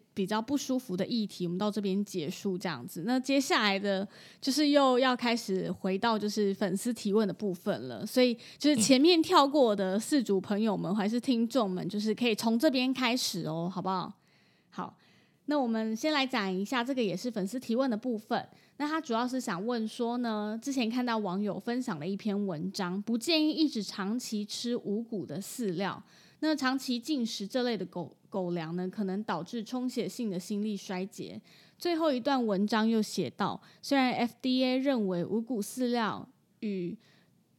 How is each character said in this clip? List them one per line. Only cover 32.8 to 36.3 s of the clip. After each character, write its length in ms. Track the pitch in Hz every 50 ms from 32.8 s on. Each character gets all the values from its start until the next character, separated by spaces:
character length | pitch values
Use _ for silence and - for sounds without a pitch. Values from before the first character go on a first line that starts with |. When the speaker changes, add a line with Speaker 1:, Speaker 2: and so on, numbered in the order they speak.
| 220 226
Speaker 1:
又 140 | 226 220 214
写 260 | - - - 165 120
道， 320 | - - 202 151 92 - - - - - -
虽 160 | - 285 277
然 120 | 262 247 226
F 180 | - 240 233 - -
D 240 | - 262 254 254 262
A 140 | 254 254 262
认 280 | 262 285 269 233 208 190
为 140 | 185 175 170
五 160 | - - 226
谷 240 | 226 - 262 208 202
饲 280 | - - 254 254 240
料 360 | 240 240 226 196 117 98 - -